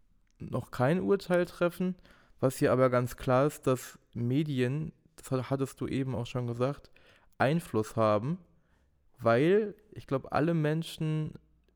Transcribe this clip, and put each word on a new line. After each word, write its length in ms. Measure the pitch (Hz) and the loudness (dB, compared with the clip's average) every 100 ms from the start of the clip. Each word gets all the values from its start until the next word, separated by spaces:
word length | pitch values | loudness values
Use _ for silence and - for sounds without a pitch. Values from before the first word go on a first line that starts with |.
| _ _ _ _ | _ _ _ _
noch 320 | - 120 - | -8 -8 -8
kein 320 | - 127 180 | 0 2 2
Urteil 420 | 196 196 - 180 | 2 0 2 0
treffen. 500 | 180 - 175 - 185 185 - - _ _ | 0 -2 -2 0 -4 -4 -12 -20 _ _
Was 160 | 131 - | -2 2
hier 160 | 143 | 2
aber 160 | 127 131 | 4 4
ganz 300 | 123 123 - | 2 0 -4
klar 280 | - 127 147 | 0 2 2
ist, 200 | - 143 | 0 -2
dass 320 | 131 - - _ | -2 -4 -20 _
Medien, 800 | 123 120 131 156 131 123 147 160 - _ - | -4 0 0 0 0 0 -2 -6 -12 _ -20
das 140 | - | -4
hat-, 200 | 131 127 | -4 -2
hattest 280 | 135 135 - | -2 -4 -4
du 40 | 127 | -4
eben 280 | 131 131 | -4 -2
auch 120 | 120 120 | -4 -6
schon 200 | 123 120 | -6 -6
gesagt, 440 | 120 127 143 - - - - _ _ | -2 -2 -2 -12 -20 -20 -20 _ _
Einfluss 580 | 123 165 - 110 107 | 2 2 0 -2 -2
haben, 440 | - 110 104 123 180 - _ _ _ _ _ _ _ | 2 2 2 0 -6 -10 _ _ _ _ _ _ _
weil, 560 | 113 117 160 202 208 - _ | 2 4 4 2 0 -8 _
ich 140 | - - | -20 -6
glaub, 260 | 135 - | -4 -2
alle 220 | - 156 | 0 2
Menschen 800 | 165 151 156 165 - 156 156 156 - - _ _ | 2 0 -2 -4 -6 -4 -2 -4 -10 -20 _ _